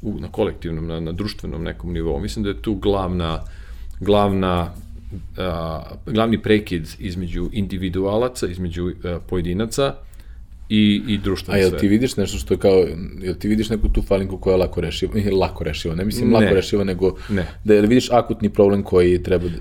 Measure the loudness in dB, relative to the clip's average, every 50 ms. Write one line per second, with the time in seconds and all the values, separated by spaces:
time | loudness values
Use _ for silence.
0 | -8 -8 -6 -6 -8 -6 -2 -2 -2 -2 -2 -6 -8 -6 -6 -6 -6 -6 -6 -6
1 | -6 -6 -6 -6 -6 -6 -8 -10 -10 -8 -8 -6 -6 -8 -8 -8 -8 -6 -6 -4
2 | -2 -2 -2 -2 -4 -4 -4 -4 -4 -4 -4 -4 -4 -4 -4 -2 0 0 0 0
3 | 0 -2 -2 -2 -2 -2 -4 -6 -8 -10 -14 -14 -14 -14 -14 -12 -12 -12 -10 -4
4 | 0 2 4 4 4 2 2 0 0 0 0 0 -2 -4 -6 -12 -14 -14 -16 -16
5 | -14 -12 -12 -12 -12 -10 -8 -6 -6 -4 -4 -4 -4 -6 -6 -8 -10 -12 -16 -14
6 | -8 -2 0 0 2 2 0 0 2 4 2 2 2 0 -6 -6 -6 -8 -10 -10
7 | -10 -8 -6 -6 -6 -4 -4 -4 -4 -4 -4 -4 -4 -4 -4 -4 -4 -4 -2 -2
8 | 0 0 0 0 0 -2 -2 -4 -6 -6 -4 -4 -6 -6 -4 -4 -4 -4 -6 -6
9 | -6 -6 -6 -6 -6 -4 -4 -2 -2 -2 -2 -2 -2 -2 -2 0 0 0 -2 -6
10 | -12 -18 -18 -18 -18 -18 -18 -18 -18 -18 -18 -16 -6 0 2 4 4 4 4 2
11 | 0 -2 -2 -2 0 -2 -2 -2 -2 0 2 4 4 4 4 4 4 4 4 4
12 | 4 2 0 0 -2 -2 -2 -4 -2 -2 0 2 4 6 6 6 4 4 0 -6
13 | -10 -10 -10 -8 -6 -6 -4 -2 0 0 0 0 0 0 0 0 2 2 2 2
14 | 2 2 2 2 0 -2 -4 -2 2 4 4 4 4 2 0 -2 -2 -2 -2 -2
15 | -2 -2 0 0 0 2 2 2 2 0 -2 -4 -4 -4 -4 -4 -4 -4 -2 -2
16 | -2 -2 0 2 4 6 6 6 6 6 4 4 2 2 2 0 2 0 0 2
17 | 2 2 0 0 -4 -2 -2 -2 -2 -4 -6 -2 4 6 6 8 8 6 6 4
18 | 4 4 2 2 2 2 0 0 -2 2 4 6 6 6 6 2 2 4 4 6
19 | 6 6 4 2 2 2 0 2 0 -2 -6 -8